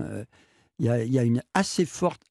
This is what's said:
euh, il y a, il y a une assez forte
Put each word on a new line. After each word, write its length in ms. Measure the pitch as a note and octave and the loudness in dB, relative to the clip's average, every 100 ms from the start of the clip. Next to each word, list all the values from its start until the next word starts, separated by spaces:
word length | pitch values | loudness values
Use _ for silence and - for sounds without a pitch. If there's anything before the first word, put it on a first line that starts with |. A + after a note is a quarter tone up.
euh, 200 | A2+ G#2 A2+ _ _ _ _ - | -4 -10 -12 _ _ _ _ -2
il 80 | A#2 | 0
y 20 | |
a, 140 | A#2+ | 0
il 100 | A#2 | 2
y 60 | B2+ | 2
a 60 | |
une 180 | A#2 A#2+ - | 2 0 0
assez 320 | F#3 G3 - | -2 -2 0
forte 380 | E3+ - F3 - - | -2 0 -2 -2 -2